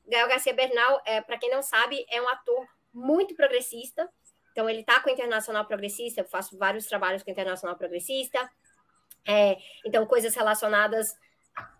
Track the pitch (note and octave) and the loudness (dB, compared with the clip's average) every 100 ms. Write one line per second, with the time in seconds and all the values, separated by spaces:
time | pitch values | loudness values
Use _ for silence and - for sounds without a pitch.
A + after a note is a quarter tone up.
0 | - A#3 B3 B3+ C4+ B3+ C4 A#3+ B3 C#4 | -2 2 4 2 2 0 0 2 4 2
1 | - A3 G#3+ A3+ B3 C4 C4+ A3 A#3 A#3+ | 0 -4 -4 -4 -2 -2 0 2 2 -2
2 | - A#3 B3 B3+ - B3 B3 _ _ A#3+ | -6 -2 -2 -2 -2 -2 -4 _ _ -6
3 | B3+ D#4+ G4 E4 C#4 B3 B3 A#3 B3 - | 2 2 2 2 2 2 -2 -10 -10 -6
4 | F4 _ _ _ _ - A3 A3+ A3 A#3+ | -8 _ _ _ _ -4 -2 -2 4 4
5 | C4+ B3+ A#3+ A3 G#3+ G#3+ G#3+ G#3 G3+ G#3 | 4 0 0 -2 -2 -4 -2 -4 -6 -8
6 | A#3 A3+ F#3 F#3 G3 F#3+ G3 G#3+ A3 G#3 | -6 -6 -6 -6 -8 -2 -2 -2 -4 -2
7 | F#3 F#3+ G3+ F#3+ F#3 F#3 F3+ F3+ F3 F3 | -2 -2 -6 -6 -4 -4 -6 -6 -6 -6
8 | F3 C4+ C4 - B3 _ _ _ _ _ | -4 -4 -2 -4 -6 _ _ _ _ _
9 | _ - - G#3 G3+ F#3+ - - A3 A3 | _ -10 0 4 4 2 -6 -14 0 0
10 | A3 A#3+ A3 A3+ G#3+ G#3+ G#3+ G#3 G#3+ A3 | 4 2 2 0 0 2 2 2 2 0
11 | A3 - _ _ _ - - _ | -4 -8 _ _ _ -18 -18 _